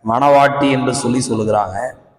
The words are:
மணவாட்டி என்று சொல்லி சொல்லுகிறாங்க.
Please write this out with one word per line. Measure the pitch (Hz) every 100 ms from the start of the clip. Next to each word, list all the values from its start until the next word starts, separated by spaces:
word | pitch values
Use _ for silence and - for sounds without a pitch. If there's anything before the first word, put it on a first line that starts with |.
| 110
மணவாட்டி | 117 143 143 139 143 143
என்று | 131 127
சொல்லி | 120 117 127 113
சொல்லுகிறாங்க. | 110 107 107 101 95 127 - _